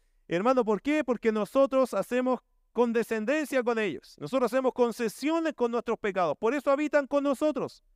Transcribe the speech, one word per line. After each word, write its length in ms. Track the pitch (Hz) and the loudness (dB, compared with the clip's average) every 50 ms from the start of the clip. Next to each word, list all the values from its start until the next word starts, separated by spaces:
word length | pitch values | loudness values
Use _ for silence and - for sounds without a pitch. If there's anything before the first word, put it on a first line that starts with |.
| _ _ _ _ _ | _ _ _ _ _
hermano, 380 | - - 175 202 247 262 254 233 | -4 -2 0 2 2 4 2 2
¿por 180 | 214 214 190 | 2 0 -2
qué? 220 | - 269 302 302 285 | 0 0 0 0 0
Porque 300 | - 240 202 - 226 214 | -2 -2 -2 0 -2 0
nosotros 600 | 214 202 - - 269 269 - 269 262 262 240 - | 0 -2 0 2 2 2 4 4 2 0 0 0
hacemos 460 | 196 190 - 247 247 254 254 254 - - _ _ _ _ _ | -4 -4 -2 -2 -2 0 0 -2 -2 -4 _ _ _ _ _
condescendencia 920 | - 240 247 240 226 233 220 - 226 220 214 208 285 311 302 - 285 262 | -2 0 0 0 2 0 -2 -2 -4 -4 -2 0 0 0 0 -2 -2 -2
con 160 | 233 233 233 226 | 0 0 -2 -2
ellos. 380 | 214 190 135 - - - - - | -2 -2 -4 -6 -12 -16 -16 -14
Nosotros 340 | 139 147 226 269 247 220 247 | -8 -4 -2 0 0 0 0
hacemos 180 | 262 262 247 | 0 0 0
concesiones 800 | - - 247 233 240 - 240 214 - - 262 294 320 330 330 320 240 | 0 2 0 0 0 -2 -4 -4 -4 -4 -2 -2 0 0 0 -2 -2
con 160 | - 247 233 | -2 -2 -2
nuestros 300 | 233 240 - - 220 - | -2 -2 -4 -4 -4 -4
pecados. 380 | - 208 185 190 180 156 135 - | -4 -4 0 0 0 0 0 0
Por 140 | 208 220 269 | 0 0 0
eso 180 | 294 - 285 | 0 2 2
habitan 360 | 277 277 302 294 - 294 285 240 | 2 2 2 2 2 0 0 2
con 180 | 277 285 277 | 0 0 0
nosotros. 580 | 285 277 - 302 302 294 254 175 127 - - _ _ _ | 0 0 0 0 -2 0 -2 -4 -8 -8 -12 _ _ _